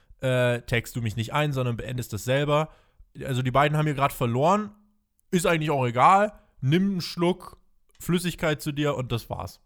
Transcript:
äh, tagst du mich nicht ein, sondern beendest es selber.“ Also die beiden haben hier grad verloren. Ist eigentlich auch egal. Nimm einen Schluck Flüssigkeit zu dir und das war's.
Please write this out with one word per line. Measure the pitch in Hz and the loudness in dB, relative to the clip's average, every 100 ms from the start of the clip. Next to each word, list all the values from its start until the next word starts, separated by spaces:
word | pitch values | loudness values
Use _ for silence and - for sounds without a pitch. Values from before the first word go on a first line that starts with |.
| _ - | _ -6
äh, | 131 127 123 120 | -2 2 2 0
tagst | - 120 - 123 | -2 -4 -2 -6
du | |
mich | 117 98 | -6 -4
nicht | 113 | -4
ein, | 143 151 | -2 -2
sondern | 131 123 113 | -2 -4 -4
beendest | - 123 117 | -6 -8 -8
es | 107 | -8
selber.“ | 123 135 147 147 156 - _ _ - - | -2 0 2 0 0 -8 _ _ -20 -12
Also | 135 127 | -4 -2
die | 131 | 0
beiden | 131 151 151 | 2 4 2
haben | 151 | 0
hier | |
grad | 131 139 | 0 -2
verloren. | - 123 120 156 208 208 - _ _ _ _ - | 0 -2 2 2 2 -2 -12 _ _ _ _ -2
Ist | 185 180 | 0 2
eigentlich | 165 151 | 0 0
auch | 143 123 | 0 0
egal. | 120 151 196 208 - _ - | 4 6 6 4 -4 _ -6
Nimm | 131 175 196 | 0 2 2
einen | 185 | -2
Schluck | - 175 170 180 - - _ _ _ _ | -6 -2 0 0 -8 -20 _ _ _ _
Flüssigkeit | - 175 175 - 170 156 | -2 -2 -2 -2 -2 -2
zu | 156 | -4
dir | 143 147 135 | -2 -2 -2
und | 120 | -4
das | 120 - | -6 -6
war's. | 90 90 - | -10 -10 -14